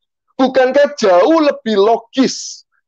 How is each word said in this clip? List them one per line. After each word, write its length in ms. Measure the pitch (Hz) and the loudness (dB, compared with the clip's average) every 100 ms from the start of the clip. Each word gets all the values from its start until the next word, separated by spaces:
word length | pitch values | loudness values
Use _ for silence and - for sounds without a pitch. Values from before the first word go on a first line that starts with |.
| _ _ _ - | _ _ _ -4
Bukankah 560 | 262 262 254 285 285 - | -2 0 0 2 0 0
jauh 480 | 208 175 220 320 | 0 2 4 2
lebih 320 | 294 277 220 208 | 0 -2 -4 0
logis, 880 | 202 220 - 254 240 - - - _ _ | 2 0 -4 -4 -2 -4 -14 -18 _ _